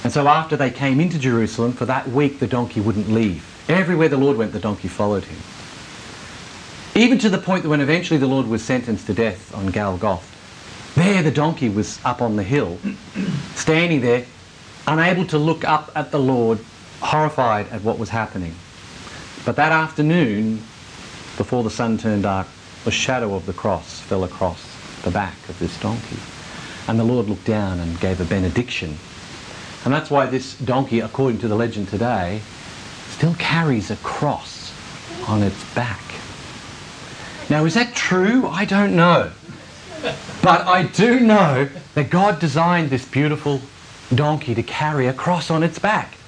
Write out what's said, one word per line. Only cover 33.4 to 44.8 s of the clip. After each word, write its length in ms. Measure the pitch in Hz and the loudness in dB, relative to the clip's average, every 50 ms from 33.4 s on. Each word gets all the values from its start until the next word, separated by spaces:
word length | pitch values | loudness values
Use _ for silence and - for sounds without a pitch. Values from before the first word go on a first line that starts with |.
| - - 147 165 165 151 131 110 95 - | -2 0 0 2 2 2 2 0 0 -4
a 40 | 110 | -6
cross 760 | - - - - - - 147 123 - - - - - - - - - - - - - - - - - - | -6 -6 -8 -4 -2 0 0 -2 -2 -6 -12 -14 -14 -14 -14 -14 -16 -16 -16 -16 -16 -14 -14 -12 -10 -4
on 160 | - 107 107 101 | -2 0 2 2
its 200 | 98 95 - - - - | 0 0 -4 -12 -6 -4
back. 260 | 113 123 117 104 - - - - - - - - - - - - - - - - - - - - - - - - - - - - - - - | -4 -4 -4 -6 -8 -10 -14 -14 -14 -14 -14 -14 -14 -14 -14 -16 -16 -16 -16 -16 -16 -16 -16 -16 -16 -16 -16 -16 -14 -14 -14 -14 -14 -4 -2
Now, 140 | 147 151 156 | 0 2 2
is 120 | 165 160 | 2 2
that 200 | 233 247 240 - | 2 0 0 -2
true? 520 | - - - 185 185 185 208 240 262 240 | -4 -2 0 2 4 4 4 4 4 2
I 180 | - 147 180 208 | 2 -2 -2 -2
don't 300 | - 196 202 202 196 185 | 2 2 4 4 4 6
know. 360 | 170 170 175 170 139 101 87 - - - - - - - - - - - - 349 311 302 - - - - - - - - | 6 6 8 6 6 4 0 -6 -14 -18 -18 -18 -18 -18 -20 -20 -20 -18 -16 -14 -8 -6 -6 -6 -8 -10 -14 -6 2 4
But 240 | - 170 175 180 | 6 6 6 6
I 160 | 185 180 185 180 | 4 4 4 2
do 360 | - - - 196 240 240 262 | 0 2 4 6 6 6 6
know 500 | 240 220 214 208 185 147 135 127 143 139 - 175 - - - | 8 8 8 8 6 6 4 2 0 0 -4 -14 -16 -4 -2
that 140 | - 143 113 | -2 0 2
God 300 | - 175 196 208 196 151 | 4 4 4 4 2 2
designed 500 | 170 160 123 160 165 170 175 170 160 139 | 0 0 2 4 4 4 4 2 2 2
this 160 | 131 123 - | 0 -2 -4
beautiful 560 | - - - 147 151 151 147 - 147 143 131 127 - - - - - - - - - 127 | -2 0 2 2 2 2 0 0 0 0 -2 -2 -8 -18 -20 -20 -20 -20 -20 -2 0 2
donkey 400 | 120 147 151 156 147 - - 117 | 4 4 4 2 0 0 -2 -2
to 80 | 113 117 | -2 -2
carry 440 | - - - | -2 -2 -2